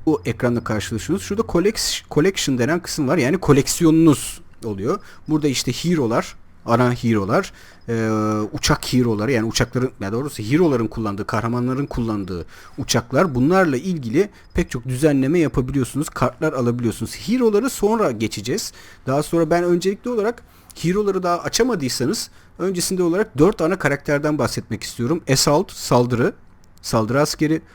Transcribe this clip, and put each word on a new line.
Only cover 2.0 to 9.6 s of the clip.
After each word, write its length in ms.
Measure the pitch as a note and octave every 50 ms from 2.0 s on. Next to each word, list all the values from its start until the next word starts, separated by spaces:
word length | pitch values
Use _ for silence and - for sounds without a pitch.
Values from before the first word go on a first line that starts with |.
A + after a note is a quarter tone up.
| - -
collection 460 | - D3+ D#3 G3 F#3+ - - D3 C3
denen 220 | A#2+ C#3+ C#3+ E3 F3
kısım 280 | F3 - - - C#3+
var. 100 | B2+ D#3+
Yani 200 | F3 A#2 C3 F3
koleksiyonunuz 1040 | F#3 - - C3+ C#3 C3+ - - - F3 D#3 D#3 D#3+ E3 D#3+ C#3 - - - - - - - - - -
oluyor. 340 | A2+ G#2 F#2+ G2 C3 F#3 G3+ - - - - - -
Burada 180 | D#3 D3+ D3
işte 240 | D3 B2+ - - C#3
hero'lar, 640 | B2 - - E3+ F3+ D#3 B2+ G#2+ A#2 D#3 F#3 - - - - - - - -
ana 280 | - A#2 A#2+ B2 B2 B2
hero'lar, 600 | A#2 - A2+ A2+ G#2 G2 F#2 B2 F#3 G3 - - - - - - - - -
e, 200 | A#2 A2+ A2+ A2 A2 G#2+ G#2+ G#2+ G#2+ G#2+ G#2+ G2+ -
uçak 400 | G#2 - - - - - - -
hero'ları, 380 | B2+ B2 A#2+ A2 G2+ G#2+ B2
yani 160 | C#3 A2 A2
uçakların, 440 | A2+ G#2+ -